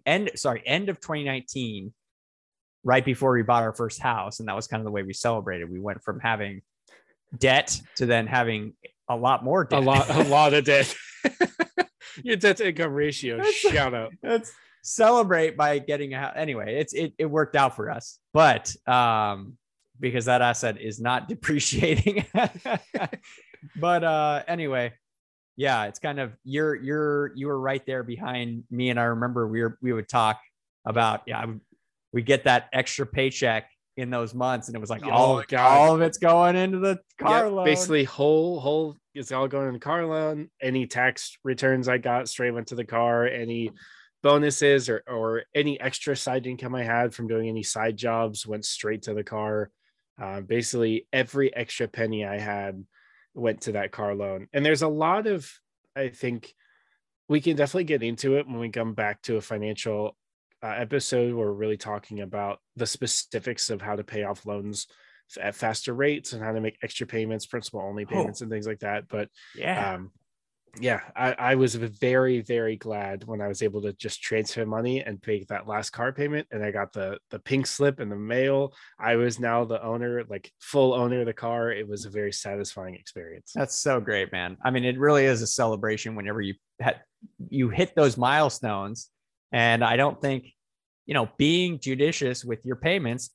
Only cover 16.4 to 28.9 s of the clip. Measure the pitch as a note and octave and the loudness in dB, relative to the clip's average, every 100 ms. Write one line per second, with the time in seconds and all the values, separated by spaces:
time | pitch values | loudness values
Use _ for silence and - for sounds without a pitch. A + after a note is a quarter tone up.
16.4 | D#3 A#2+ G#2 C3 D3+ - D#3+ - D#3 D#3 | -4 -4 -4 -2 -2 -2 -4 -2 0 0
17.4 | D3+ C#3+ C3+ - G#2 A2+ - - _ D#3 | 2 4 4 2 -8 -8 -12 -20 _ 6
18.4 | D3+ A2 - - - B2 A#2+ A2 G#2 G2 | 8 6 0 -6 2 4 4 4 0 -2
19.4 | G2 B2 _ _ _ A#2+ C3 A#2+ A#2 B2 | -10 -18 _ _ _ -6 -4 0 4 4
20.4 | B2 A#2 A#2+ G#2 A2 G#2+ A#2+ B2+ - A3+ | 4 2 -2 -4 -8 -4 -2 -2 -4 -6
21.4 | - D3 - C3+ E3 D#3 G3+ G3+ - G3+ | -2 0 0 2 2 4 2 0 0 0
22.4 | A#3+ F3 - G#3+ - F4+ - - - - | 0 -2 -6 -6 -4 -6 -6 -8 -16 -20
23.4 | _ - D3 D3 E3+ F3 E3 D#3 D3+ D3 | _ -20 -16 -2 2 2 2 2 2 0
24.4 | - E3+ D3 C3 A#2+ - _ _ _ _ | -2 -4 -2 -2 -2 -6 _ _ _ _
25.4 | _ - C#3 A#2+ G#2 - D#3 C#3+ B2 A2 | _ -4 0 0 0 -6 -6 -4 -6 -10
26.4 | C3 C#3+ D#3 B2 C3+ D3+ D3+ D3 C#3+ C3 | -6 -2 0 -2 -2 -2 0 0 -2 -4
27.4 | C#3+ C#3 C3+ C3+ - C3 A#2+ A#2+ G3 B2 | -4 -2 -2 -4 -4 -6 -6 -8 -6 -4
28.4 | A#2+ A#2 - A#2+ B2+ | -4 -8 -8 -2 0